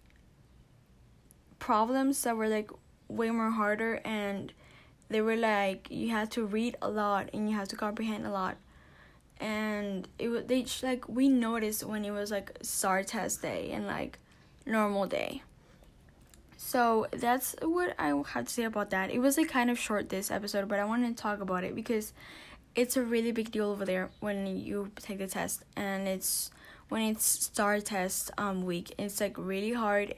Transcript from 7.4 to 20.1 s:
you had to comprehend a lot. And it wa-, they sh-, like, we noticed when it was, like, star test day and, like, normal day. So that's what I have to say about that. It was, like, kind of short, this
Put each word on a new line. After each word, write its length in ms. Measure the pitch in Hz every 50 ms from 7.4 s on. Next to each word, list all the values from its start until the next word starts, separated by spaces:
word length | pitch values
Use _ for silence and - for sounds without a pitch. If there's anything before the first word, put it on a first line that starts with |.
| 214 214
you 80 | 214
had 120 | 208 196 196
to 80 | -
comprehend 500 | - 220 208 208 220 220 220 214 208 226
a 40 | 208
lot. 260 | 202 190 185 185 - - - - - - - - - - - - - - - - - -
And 680 | - 220 214 214 214 214 208 208 208 202 196 185 - - - -
it 100 | - 233
wa-, 140 | 233 233 -
they 200 | - 254 262 247
sh-, 180 | - - -
like, 260 | - 262 254 247 - -
we 200 | 220 247 269 277
noticed 560 | 269 247 233 226 233 233 220 214 214 - -
when 200 | - 214 214 208
it 60 | 202
was, 200 | 208 202 208 208
like, 280 | 214 196 196 - - -
star 400 | - - - - - 196 185 190
test 400 | 196 - - 214 - - - -
day 280 | - 156 104 82 - -
and, 140 | - - 202
like, 320 | 196 - - 65 - - - - - - - - - - - -
normal 400 | - 220 220 214 202 202 196 196
day. 360 | - - - 50 50 - 269 - - - - - - - - - - - - - - - - - - - - - - - -
So 460 | - - - 254 240 233 226 220 220 -
that's 420 | - 247 240 240 240 262 254 - - -
what 320 | - 320 330 349 359 359 - -
I 80 | - 294
have 380 | 285 285 285 - - - 247
to 60 | -
say 120 | - - 233
about 260 | 226 220 208 202 202
that. 200 | 196 190 190 -
It 100 | - 247
was, 180 | 247 277 277 320
like, 100 | 320 320
kind 220 | - 254 240 247
of 80 | 240 240
short, 300 | - - 214 202 -
this 220 | -